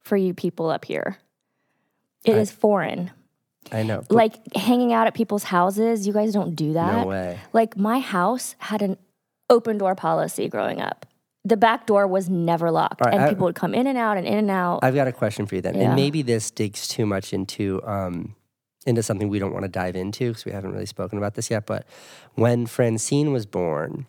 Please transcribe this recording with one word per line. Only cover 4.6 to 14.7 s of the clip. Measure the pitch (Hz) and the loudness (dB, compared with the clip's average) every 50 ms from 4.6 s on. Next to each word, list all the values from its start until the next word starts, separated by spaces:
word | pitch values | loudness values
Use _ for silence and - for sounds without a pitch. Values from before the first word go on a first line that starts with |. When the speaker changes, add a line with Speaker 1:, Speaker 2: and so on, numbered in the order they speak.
| 190 220 247 247 247 240 | 2 2 4 4 4 2
Speaker 1:
out | 233 226 226 | 4 4 2
at | 226 240 | 2 2
people's | - 226 - 208 208 - | 0 -2 -2 -2 -4 -2
houses, | - 190 175 175 190 196 208 220 226 233 214 196 | 0 2 2 2 2 2 2 0 2 0 0 -2
you | 202 | 0
guys | 202 208 214 220 196 | 0 2 0 2 0
don't | 208 180 175 165 | 0 0 0 -2
do | 147 156 147 156 | -2 -2 0 2
that. | 165 165 175 - - - | 2 2 2 2 0 0
Speaker 2:
No | |
way. | - 95 95 92 90 87 110 - - - | 0 -2 -4 -4 -6 -8 -10 -12 0 2
Speaker 1:
Like, | 226 226 220 - | 2 2 2 0
my | 190 196 214 233 269 | -2 0 0 0 0
house | 254 - 196 180 175 202 254 254 - - - | -2 -2 0 0 2 0 0 -2 -6 -10 -12
had | _ - - 214 214 | _ -8 -6 -4 -2
an | 208 190 190 _ _ _ _ _ _ _ _ _ _ _ | -2 -2 -4 _ _ _ _ _ _ _ _ _ _ _
open | 240 233 233 226 220 | 4 4 6 0 -2
door | 202 196 185 196 | 0 0 0 0
policy | 185 - 160 165 160 160 175 - - - - | 0 0 0 0 0 0 -2 -4 -6 -6 -4
growing | - 107 101 - - - | -2 -2 -2 -2 -4 -4
up. | 92 - - _ - _ _ _ _ _ _ _ _ | -6 -6 -8 _ -14 _ _ _ _ _ _ _ _
The | 202 226 | 0 4
back | 208 233 226 226 233 - | 4 6 4 4 0 0
door | - 208 202 202 | 2 4 4 4
was | 190 185 196 190 170 | 4 2 0 0 0
never | 190 170 165 165 170 160 170 165 | 0 0 2 2 2 2 2 2
locked, | 160 160 160 - - - | 2 2 0 0 0 0
Speaker 2:
All | 123 | 2
right, | 117 117 | 4 4
Speaker 1:
and | 120 135 | 4 4
Speaker 2:
I | 151 | 4
Speaker 1:
people | 208 190 185 | 2 2 0
would | 170 160 | 0 0
come | - - 156 101 | 0 -4 -2 0
in | 226 254 | 0 0
and | 277 269 | 0 0
out | 247 233 214 208 | 0 0 0 0
and | 190 175 | 0 0
in | - 202 | 0 0
and | 214 214 202 | 0 2 2
out. | 190 185 180 175 | 0 0 0 0